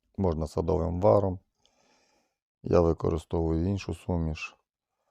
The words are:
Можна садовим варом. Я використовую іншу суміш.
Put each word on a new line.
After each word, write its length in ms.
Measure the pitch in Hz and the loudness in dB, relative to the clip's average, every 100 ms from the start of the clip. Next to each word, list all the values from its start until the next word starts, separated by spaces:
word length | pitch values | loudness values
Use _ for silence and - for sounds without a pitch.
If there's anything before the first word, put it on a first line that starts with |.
| _ - | _ -4
Можна 300 | 95 78 80 | -2 -2 -4
садовим 540 | - 82 82 82 87 | -2 0 0 0 2
варом. 380 | 104 107 98 92 - _ _ _ _ _ _ _ _ _ _ _ | 4 4 2 -4 -12 _ _ _ _ _ _ _ _ _ _ _
Я 180 | - 87 | 0 4
використовую 880 | 82 78 92 82 - 87 82 80 90 | 4 2 -2 -4 -4 -2 -2 0 -2
іншу 260 | 98 - 87 | -4 -6 -10
суміш. 600 | - 87 80 78 - - _ _ _ _ _ | -6 -4 -4 -6 -12 -18 _ _ _ _ _